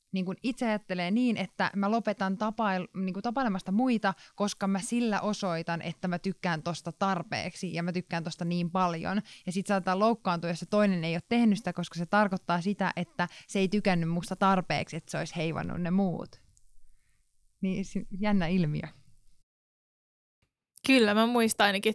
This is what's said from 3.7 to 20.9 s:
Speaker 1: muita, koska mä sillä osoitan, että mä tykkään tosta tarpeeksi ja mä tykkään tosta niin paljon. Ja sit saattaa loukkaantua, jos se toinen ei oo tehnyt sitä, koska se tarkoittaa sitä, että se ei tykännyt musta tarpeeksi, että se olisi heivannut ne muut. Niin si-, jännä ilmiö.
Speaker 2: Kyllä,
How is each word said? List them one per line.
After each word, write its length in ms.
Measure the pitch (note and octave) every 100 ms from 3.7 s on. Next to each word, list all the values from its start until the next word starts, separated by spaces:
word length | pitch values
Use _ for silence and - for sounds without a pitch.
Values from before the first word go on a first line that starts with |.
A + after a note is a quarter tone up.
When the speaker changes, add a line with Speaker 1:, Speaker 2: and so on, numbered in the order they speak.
Speaker 1:
muita, 420 | G3+ C4 A3+ G3 - -
koska 320 | - G3+ - G3
mä 140 | G3
sillä 400 | A#3+ A#3+ A#3 G3
osoitan, 640 | G#3 G#3 F#3 E3 E3+ E3
että 260 | E3 - F#3
mä 100 | F3
tykkään 440 | F#3+ - F3+ D#3+
tosta 300 | E3 D#3+ E3+
tarpeeksi 840 | - G3 F3 - B2 A#2+ - F3+
ja 80 | E3+
mä 100 | F3
tykkään 320 | F3+ - E3+
tosta 200 | D#3 -
niin 260 | E3+ F3 E3+
paljon. 500 | F#3 F3 E3 E3+ G3+ - - F#3
Ja 60 |
sit 140 | F#3 F#3+
saattaa 320 | G3 F#3+ F3+
loukkaantua, 520 | A3 A3+ F#3+ E3+ E3+
jos 100 | E3+
se 60 | F3
toinen 380 | G#3 G3+ F3+
ei 100 | E3
oo 60 | E3 -
tehnyt 300 | A#3+ A3+ G3
sitä, 140 | F3+
koska 260 | F3 E3+ E3+
se 80 | F3
tarkoittaa 540 | G#3 G3+ F#3 - F3
sitä, 320 | F#3+ G3 F#3 -
että 320 | F3 - F3 - -
se 100 | G3+
ei 100 | F#3+
tykännyt 400 | G#3 G3 E3+ E3
musta 260 | F3 - F#3+
tarpeeksi, 600 | G3 F#3+ E3+ D3 - D#3
että 140 | -
se 80 | D3+
olisi 180 | D3+ E3+
heivannut 440 | E3 - E3+ F3
ne 100 | E3+
muut. 500 | F#3+ F#3+ D#3+ - - _ _ - - - - _ _ _ _ _ _
Niin 240 | F#3+ F#3
si-, 220 | F#3+ F#3+ - F#3
jännä 260 | G#3 G3+ E3
ilmiö. 360 | F#3 D3+ D3+ D3 - - - - - _ _ _ _ _ _ _ _ _ _ _ _ _ -
Speaker 2:
Kyllä, 280 | -